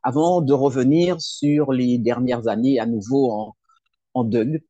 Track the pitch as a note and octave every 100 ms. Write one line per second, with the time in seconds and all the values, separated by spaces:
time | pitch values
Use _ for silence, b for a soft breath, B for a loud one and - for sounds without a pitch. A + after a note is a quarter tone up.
0 | B2+ C3 E3 F3+ C#3 C#3 C#3 B2+ B2+ D#3+
1 | F3 F3 - - C#3+ D3 C#3 B2+ B2 B2
2 | A2+ A#2+ B2+ A#2+ A2+ G#2+ C3 C3 A2+ A2+
3 | G2+ C#3 C3 G#2+ G#2+ - _ _ _ _
4 | _ B2+ A#2 A#2 A2+ D#3